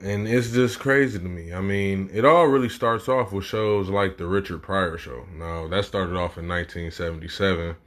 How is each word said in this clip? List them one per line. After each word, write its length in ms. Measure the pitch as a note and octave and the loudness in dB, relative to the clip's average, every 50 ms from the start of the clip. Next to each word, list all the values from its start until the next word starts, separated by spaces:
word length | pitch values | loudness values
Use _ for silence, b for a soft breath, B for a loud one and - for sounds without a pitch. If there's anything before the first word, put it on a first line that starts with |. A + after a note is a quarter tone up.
and 260 | F#2 G2+ G#2 G2+ G#2 | -6 -4 -2 -2 0
it's 240 | A2 A#2 B2+ A#2 A2+ | 2 2 2 2 2
just 300 | A#2 B2 B2+ A#2+ - - | 2 2 2 2 2 -2
crazy 360 | - C3+ C3+ C#3 C#3 B2+ G#2+ | 0 2 4 4 4 2 0
to 80 | F#2+ F2 | -4 -6
me. 280 | F2+ F2+ E2+ E2 E2 | -6 -8 -8 -8 -8
I 80 | F2 F#2 | -6 -4
mean, 500 | G2 G2 G2 G2 G2 G2 G2 F#2+ G2 G2 | -2 -2 0 0 0 0 0 -2 -2 -4
it 120 | E2+ G#2+ A#2+ | 0 4 6
all 240 | C#3+ D#3+ F3 E3+ C#3+ | 8 8 8 6 6
really 200 | C3+ C3+ B2 A2+ | 6 4 2 0
starts 400 | - - B2+ A#2 A#2 A2 - B2+ | -2 0 0 2 2 0 0 0
off 220 | C3 C3 A#2 G2 | 0 0 0 -2
with 140 | G2 G2 F#2+ | -2 -6 -4
shows 440 | - - A2 G#2+ G#2+ G#2 G2+ F#2+ F#2 | -2 -2 0 2 2 2 2 0 0
like 300 | G2 G2+ G2+ F#2+ F#2+ - | 0 2 0 0 -2 -4
The 80 | F2 | -2
Richard 360 | F2 F#2+ G2+ F#2+ - F2 D2+ | 0 0 0 0 -2 -8 -8
Pryor 360 | - - F#2+ G2 F#2 E2+ E2 E2 | -6 -2 0 0 0 0 -2 -6
Show. 280 | - D2+ B1 B1 C#2+ F2 | -10 -12 -12 -12 -14 -14
Now, 360 | F2+ D#2+ E2 E2 E2+ E2 D#2+ D#2+ | -12 -10 -8 -6 -6 -6 -4 -2
that 160 | F2+ G2+ G2 | -2 -2 -2
started 320 | - - G2 F#2 E2+ F2+ | 0 0 -2 0 0 0
off 220 | F2+ F2 E2+ - E2+ | -2 -2 -2 -4 -6
in 100 | E2 E2+ | -6 -4
nineteen 420 | F2 F2 F2 - - F2 E2+ E2 | -2 -2 -4 -4 -6 -8 -8 -8
seventy-seven, 840 | - - F2 E2 E2 D#2+ E2 E2+ - - G2 F#2+ F#2 E2 E2 E2+ E2+ - B | -6 -6 -6 -6 -6 -6 -10 -8 -2 0 2 2 2 2 0 -4 -6 -8 B